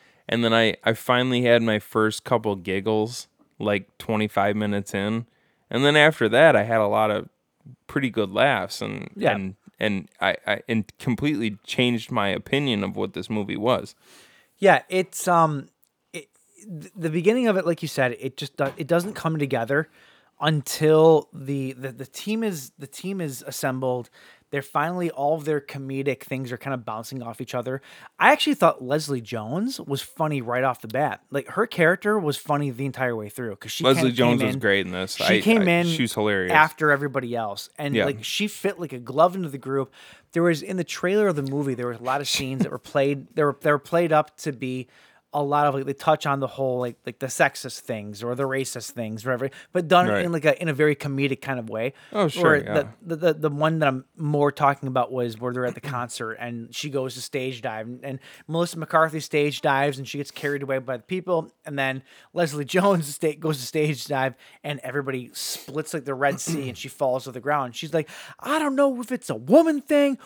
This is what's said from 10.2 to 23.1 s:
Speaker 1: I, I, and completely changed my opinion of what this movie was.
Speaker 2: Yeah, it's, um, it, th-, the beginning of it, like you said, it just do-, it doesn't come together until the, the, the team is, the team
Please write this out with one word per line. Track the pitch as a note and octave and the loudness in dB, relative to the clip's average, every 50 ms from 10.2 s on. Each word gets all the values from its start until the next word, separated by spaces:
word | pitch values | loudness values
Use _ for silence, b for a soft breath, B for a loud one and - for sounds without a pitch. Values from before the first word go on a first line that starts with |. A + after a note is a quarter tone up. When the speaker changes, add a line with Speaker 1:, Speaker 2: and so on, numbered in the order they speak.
Speaker 1:
I, | F2+ F#2+ - - - | 0 0 0 0 -2
I, | G#2+ G2+ - - - | -4 -4 -2 -2 -2
and | A2+ A2 F#2+ - _ - | -2 -2 -2 -4 _ -6
completely | - C3 A#2 - C#3 D3+ D3 G2+ A2+ G#2+ G2 - _ | -4 -2 -2 0 -2 -2 -2 -2 -2 -4 -6 -8 _
changed | - - - B2 B2 A#2+ A2 - - | -4 -2 0 2 2 0 -2 -4 -4
my | B2+ A2 G2+ G2 | -2 -2 0 0
opinion | F#2 G2 - - C#3 C#3 D3 C3 A2 G2+ G2 | -2 -4 -4 -2 -2 -2 0 0 0 -2 -2
of | G2+ G2+ | -4 -4
what | G2+ G2+ G2 - | -4 -6 -6 -6
this | - F#2+ - | -8 -8 -4
movie | G#2+ G#2+ G2 - - | -4 -4 -4 -6 -6
was. | G#2 G#2 B2 A#2 - - - - b b b b b b b b b b b b _ | -2 0 0 0 0 -2 -8 -16 b b b b b b b b b b b b _
Speaker 2:
Yeah, | G3 F#3+ D#3 B2+ - - | 6 6 6 6 2 0
it's, | F#3 F#3 F3+ - - - - | -2 -2 -2 -4 -8 -6 -2
um, | F3+ F3 E3 D#3+ D#3 D3 C#3 - - _ _ _ _ _ _ _ _ | 2 4 4 4 4 2 -4 -8 -12 _ _ _ _ _ _ _ _
it, | - E3+ C#3 _ _ _ _ _ _ _ | -14 -14 -14 _ _ _ _ _ _ _
th-, | G#3 G#3+ E3+ D3+ - - - | -16 -14 -14 -14 -14 -14 -10
the | F#3 D#3+ D#3+ | -6 -4 -2
beginning | D#3 F3 D#3 G#3 A#3 C4 A#3+ A3+ | -2 2 2 2 2 4 2 2
of | F#3 | 2
it, | F#3+ D#3 | 2 0
like | F3 E3 - | 0 -2 -2
you | E3 D3 | -6 -4
said, | - C#3+ C3 B2 A#2+ - | 0 0 0 0 0 -4
it | B2 C3+ - | -8 -8 -8
just | - D3 - - - | -8 -12 -10 -4 -4
do-, | C#3 C3+ - | -4 -4 -4
it | - D3+ | -6 -2
doesn't | C3 E3+ F3 F3 G#3+ - | 0 0 0 0 -2 -6
come | - - D#3+ D#3+ D3+ | -4 -4 -2 0 0
together | C#3+ B2+ C3 A#2 A#2 A#2+ C#3 D#3 D#3+ b b b b b b b b b b - | 0 0 0 -2 0 0 0 0 0 b b b b b b b b b b -2
until | D3 D#3+ D#3 C#3+ - - - - D#3 D#3 D#3 D#3 D#3+ E3 D#3+ D3 - - | 0 2 2 0 -2 -4 -2 2 4 6 8 8 8 8 8 6 4 -2
the, | - C#3 C3+ C3+ C#3+ C#3 C3 C3 | -10 -12 -8 -6 -4 -4 -4 -6
the, | C3 B2 C3 C3+ | -8 -8 -12 -12
the | A2+ B2+ C3 | -12 -12 -14
team | - - - - G3+ A3 A3+ A3+ | -14 -14 -10 -6 -4 -4 -2 -2
is, | G#3 F3 C#3+ B2+ - - - | -2 -4 -6 -10 -14 -16 -18
the | C#3 | -18
team | C3+ - - - F#3+ | -16 -14 -10 -8 -8